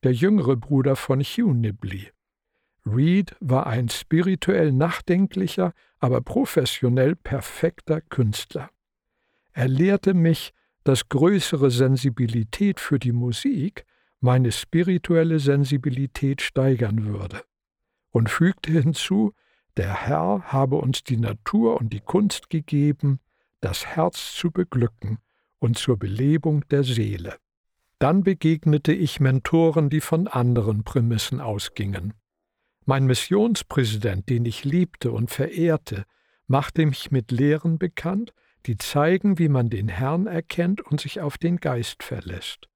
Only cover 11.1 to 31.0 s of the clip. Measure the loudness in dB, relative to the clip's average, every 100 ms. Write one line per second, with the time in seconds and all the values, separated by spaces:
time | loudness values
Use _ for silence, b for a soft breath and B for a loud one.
11.1 | 2 4 4 0 2 2 4 2 4 0
12.1 | 0 0 0 -2 0 0 0 -2 -2 0
13.1 | 0 -2 -2 -2 -2 -4 -6 -20 _ _
14.1 | _ 2 4 2 0 -2 0 2 0 2
15.1 | 2 4 2 2 2 2 0 -2 -2 -4
16.1 | -2 -2 -2 -4 0 2 2 2 0 -2
17.1 | -6 -8 -12 -18 _ _ _ _ _ _
18.1 | 0 0 2 2 2 0 2 2 0 0
19.1 | 0 0 -2 _ _ _ -6 -4 -4 -2
20.1 | 0 0 -2 -2 0 0 0 -2 -4 -2
21.1 | -2 -2 -4 -2 2 2 2 -2 -6 -2
22.1 | 0 0 -2 _ -6 -2 0 2 2 0
23.1 | -2 _ _ _ _ -8 -6 -6 -2 -2
24.1 | -2 -12 -6 -4 -2 -2 0 0 _ -8
25.1 | -8 _ _ _ _ -2 0 0 -2 -2
26.1 | -2 0 2 0 -2 0 0 0 0 -2
27.1 | -4 -10 -16 _ _ _ _ _ _ 2
28.1 | 2 2 2 2 2 2 2 2 0 0
29.1 | 0 2 2 2 4 4 4 2 0 0
30.1 | -2 0 0 2 2 0 -2 -2 0